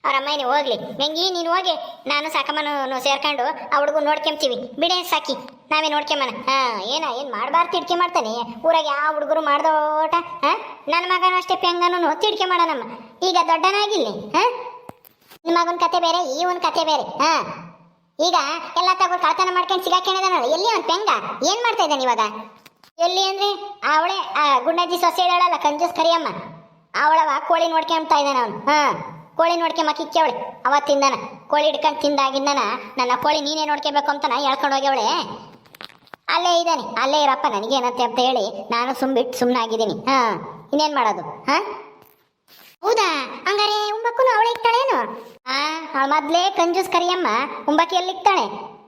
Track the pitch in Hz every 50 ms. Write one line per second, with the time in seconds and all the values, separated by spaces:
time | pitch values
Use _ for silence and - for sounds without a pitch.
0 | - - 269 269 269 285 302 294 269 247 269 302 285 269 226 - - - - -
1 | 277 302 311 320 349 381 370 349 339 330 339 370 381 370 320 - - - - -
2 | - 262 294 294 294 311 302 302 277 285 294 302 302 294 294 285 269 254 269 254
3 | 247 285 277 269 277 302 294 269 240 285 320 311 - - - 277 285 294 294 311
4 | 294 294 302 302 302 320 302 302 - 269 240 208 - 240 - - 311 339 359 359
5 | 339 349 339 302 302 - 269 214 - - - - _ _ 311 302 311 311 294 294
6 | 294 294 311 294 269 247 208 - 254 - 269 269 262 247 226 202 185 214 269 311
7 | 320 294 240 240 285 277 233 202 233 269 294 330 349 349 - 359 - - 359 339
8 | 359 349 349 339 247 220 220 240 240 226 226 220 - 320 330 320 302 302 285 285
9 | 294 311 311 302 294 277 311 320 311 294 285 - 311 320 311 302 302 302 302 311
10 | 311 311 330 339 339 339 - - - 294 349 466 - - - - - - 311 339
11 | 359 370 370 359 349 370 370 359 359 - 370 359 - 349 349 349 349 349 359 349
12 | 339 294 311 - - 427 427 427 381 370 370 349 339 330 311 254 226 226 - -
13 | - - - - - 370 349 349 330 320 330 320 330 381 392 403 415 415 427 370
14 | 269 214 190 - 196 208 - 320 415 494 494 - - - - - - - - _
15 | _ - _ _ _ _ - - _ 330 339 339 339 339 349 349 349 330 359 359
16 | 339 330 330 359 359 294 254 302 349 359 359 349 349 320 - 339 330 311 311 277
17 | - - - - 277 311 320 285 190 151 - 156 - - - - - _ _ _
18 | _ _ _ - 302 359 349 339 285 277 311 330 330 - - 330 359 370 370 370
19 | 381 339 359 359 359 - 339 349 370 370 359 359 359 370 381 370 370 370 359 370
20 | 370 381 381 381 381 381 370 330 247 247 302 339 381 466 453 381 302 - 330 370
21 | 427 392 285 214 190 185 190 - 254 320 392 466 480 466 440 453 370 302 302 269
22 | 262 254 240 220 220 208 214 - 214 - - - _ - _ _ _ _ _ -
23 | 339 349 370 370 392 381 392 392 403 403 403 359 403 403 - - - 262 302 311
24 | 320 349 392 392 - - - 277 302 294 277 262 247 294 330 339 349 330 349 349
25 | 359 339 339 359 359 349 349 349 359 349 339 - - 294 294 294 339 349 349 -
26 | 320 330 339 330 294 - - - - - - - - - _ _ _ _ - 185
27 | 277 302 320 320 311 311 277 285 294 - 349 330 330 330 330 320 320 320 330 320
28 | 320 320 320 294 285 277 277 254 240 220 202 220 - 269 294 302 294 262 190 151
29 | - - - - - - _ - 330 339 349 339 339 330 320 339 320 302 294 294
30 | 320 - - 349 320 285 240 - - - - - - 254 277 294 285 - 285 277
31 | 277 277 247 - - - - - - - - 294 302 311 294 294 - 311 294 302
32 | 302 285 294 277 269 269 262 269 269 285 285 277 233 202 233 254 - - - -
33 | 254 240 247 240 - 294 302 311 285 285 311 311 311 302 294 285 - 302 285 294
34 | 285 294 285 285 - 294 240 254 294 269 269 269 285 285 269 269 269 277 269 254
35 | 208 233 311 349 - 208 233 - - - - - _ - _ - - - - -
36 | _ _ - _ _ - 311 330 349 359 349 339 339 339 330 285 220 202 - 226
37 | 240 269 285 302 294 277 262 277 - 294 233 196 208 226 269 269 247 240 240 254
38 | 247 233 226 254 247 254 262 247 196 208 - - - - 233 233 240 254 269 -
39 | 277 262 269 233 269 254 - - 247 247 247 254 226 226 220 226 226 208 - 214
40 | - 247 269 269 247 226 196 160 - - - - - - - 294 302 302 294 277
41 | 240 214 196 185 165 165 - - - - 277 330 427 - - - - - - -
42 | - _ _ _ _ _ _ _ _ _ - - - - - _ - 403 466 453
43 | 415 359 320 285 262 - - - - 359 403 415 415 415 415 415 415 415 415 440
44 | 466 480 466 494 523 508 466 427 453 466 480 466 453 466 466 494 539 539 453 269
45 | 233 - 226 - - - - - _ 254 262 269 285 302 311 320 320 311 320 277
46 | 269 277 294 311 294 285 320 339 359 392 381 359 339 339 349 370 370 359 - 349
47 | 349 349 359 370 349 - 311 233 269 285 - - - - 294 311 339 339 370 359
48 | 359 370 370 370 - 415 392 349 233 202 208 - - - - - -